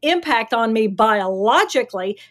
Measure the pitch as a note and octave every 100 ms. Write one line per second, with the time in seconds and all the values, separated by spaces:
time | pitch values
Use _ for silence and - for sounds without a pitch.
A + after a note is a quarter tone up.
0 | D4 F4 D#4+ A#3+ A3+ A#3 A3+ A3 A3 G3
1 | A3 G#3 F#3+ F#3+ G#3 D4 G4+ C#4 A#3 F#3+
2 | F#3+ G#3 -